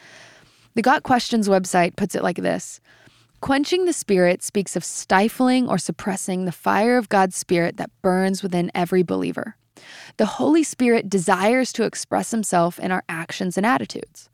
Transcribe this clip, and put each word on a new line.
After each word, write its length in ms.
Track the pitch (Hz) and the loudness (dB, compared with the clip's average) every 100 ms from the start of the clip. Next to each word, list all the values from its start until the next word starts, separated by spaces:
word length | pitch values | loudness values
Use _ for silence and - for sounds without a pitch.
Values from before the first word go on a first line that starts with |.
| - - - - _ _ _ | -20 -20 -20 -20 _ _ _
The 80 | 226 | 0
Got 220 | 247 302 | 2 2
Questions 440 | - 247 - 226 202 | 2 0 2 0 2
website 480 | 190 185 185 175 - | 2 2 2 2 0
puts 180 | 208 | -4
it 80 | - | -2
like 140 | 185 180 | -2 -2
this. 440 | 87 190 - - _ _ _ _ _ _ | -2 -2 -6 -18 _ _ _ _ _ _
"Quenching 460 | - 277 294 359 359 | -2 0 0 0 0
the 80 | |
Spirit 480 | - - 190 175 185 | -2 0 4 4 2
speaks 340 | - 208 175 175 | -2 -4 -4 -6
of 80 | |
stifling 840 | - - - 190 220 - 254 254 247 | -6 -8 2 4 4 2 2 2 2
or 120 | 185 | 0
suppressing 640 | - 165 208 190 - 185 | -2 -6 -6 -4 -4 -4
the 80 | 185 | -4
fire 460 | - 196 196 226 247 | -4 0 2 2 2
of 100 | 208 | 2
God's 280 | 202 190 - | 2 2 -2
Spirit 420 | - 180 170 - | 0 0 0 -4
that 120 | - _ | -10 _
burns 400 | 185 185 190 190 | 0 2 0 -2
within 280 | 196 175 175 | -2 -2 -2
every 280 | - 175 185 | -2 0 2
believer. 540 | 175 95 87 - 220 - _ _ - - - - | 2 -2 -4 -6 -10 -14 _ _ -20 -20 -8 -2
The 80 | 208 | -2
Holy 360 | - 262 330 | 0 2 2
Spirit 460 | 294 - 247 226 202 | 0 0 2 2 2
desires 640 | 196 165 185 202 254 254 | 0 2 2 2 2 0
to 100 | - | -2
express 460 | 208 - - 190 185 | -4 -4 -4 -4 -2
himself 480 | 226 202 180 170 - | -4 0 2 0 -2
in 120 | 185 | -4
our 140 | 185 - | -4 -6
actions 480 | 165 165 - 190 190 | -10 -8 -6 -4 0
and 80 | |
attitudes. 640 | 214 262 - - - - - | 0 0 -4 -10 -14 -18 -20